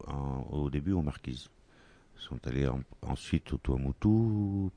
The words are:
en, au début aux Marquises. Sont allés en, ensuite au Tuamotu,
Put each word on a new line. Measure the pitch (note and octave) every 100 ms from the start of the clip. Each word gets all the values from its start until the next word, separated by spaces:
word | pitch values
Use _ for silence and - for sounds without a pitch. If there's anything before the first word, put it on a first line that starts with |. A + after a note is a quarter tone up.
| -
en, | C#2 C#2 C2+ B1
au | D2 C#2+
début | C#2+ D#2
aux | F#2
Marquises. | D2 - - B1+ - _ - - - - - -
Sont | - B1+ -
allés | B1+ C#2
en, | C2 C2+ -
ensuite | - C2+ - D#2+ -
au | -
Tuamotu, | - C2 C2+ C2 G#2+ A2 A2+ G#2 G2+ G2 F#2+